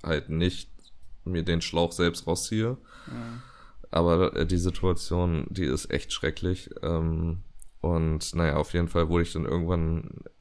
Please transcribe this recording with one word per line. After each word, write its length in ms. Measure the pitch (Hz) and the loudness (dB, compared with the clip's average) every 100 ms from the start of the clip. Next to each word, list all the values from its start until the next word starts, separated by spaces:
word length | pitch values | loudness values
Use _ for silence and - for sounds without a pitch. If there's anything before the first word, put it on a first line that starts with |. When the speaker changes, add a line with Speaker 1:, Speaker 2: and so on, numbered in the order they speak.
Speaker 1:
halt 260 | - 76 - | -2 -2 0
nicht 400 | 80 92 - - - - - - - - | 2 2 0 -8 -16 -16 -16 -14 -10 -4
mir 180 | 87 | -2
den 180 | 87 82 | 2 0
Schlauch 300 | - 82 85 | 2 2 2
selbst 360 | - 85 85 - | 2 0 2 -2
rausziehe. 500 | 85 - 107 113 131 - - - | -2 -2 -2 -2 -4 -10 -20 -14
Speaker 2:
Mhm. 340 | 120 117 120 - - - - - | -12 -10 -12 -16 -20 -20 -18 -2
Speaker 1:
Aber, 440 | 82 85 85 92 - | 2 4 6 4 2
äh, 100 | 82 | 2
die 120 | 90 | 2
Situation, 880 | 90 - 92 87 - 90 87 82 - | 2 2 2 2 0 2 2 0 -2
die 160 | 92 73 | -2 0
ist 260 | 67 - | 0 -2
echt 200 | - - | -4 -4
schrecklich. 580 | - 80 - 92 90 - - | -4 -4 -2 -2 -2 -6 -8
Ähm, 600 | - 82 80 80 82 87 - - - - | -2 0 0 0 -2 -4 -8 -12 -14 -4
und 560 | 87 82 80 78 - 82 | 0 2 2 0 -2 2
naja, 220 | 80 76 | 2 2
auf 160 | 71 | 2
jeden 140 | 87 85 | 0 2
Fall 200 | 85 82 | 2 4
wurde 140 | 85 | 4
ich 100 | 82 | 2
dann 120 | 80 - | -2 0
irgendwann 800 | 87 85 87 80 82 - - - - | 0 2 2 2 0 -4 -12 -18 -20